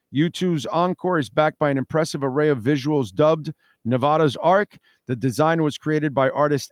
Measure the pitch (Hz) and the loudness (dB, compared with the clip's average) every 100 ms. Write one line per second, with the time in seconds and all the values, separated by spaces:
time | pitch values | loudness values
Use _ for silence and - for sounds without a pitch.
0 | _ 123 170 - 180 160 117 156 180 175 | _ -2 -2 0 -2 -2 -2 -2 -2 -2
1 | 185 175 131 - 156 - 147 135 127 156 | -2 -2 -2 0 0 0 -2 -2 -2 -2
2 | 160 156 135 135 151 135 110 147 135 151 | -2 -4 -4 0 0 0 0 -2 0 -2
3 | 107 95 151 156 151 - _ _ 117 127 | -2 2 2 2 -4 -12 _ _ -4 0
4 | 143 156 151 110 160 196 208 - _ _ | 2 2 2 2 2 2 0 -10 _ _
5 | - 127 131 117 156 165 151 - 151 151 | -8 -4 -2 0 2 2 0 -2 -4 -2
6 | 151 135 131 135 147 143 - | 0 0 0 2 0 0 -4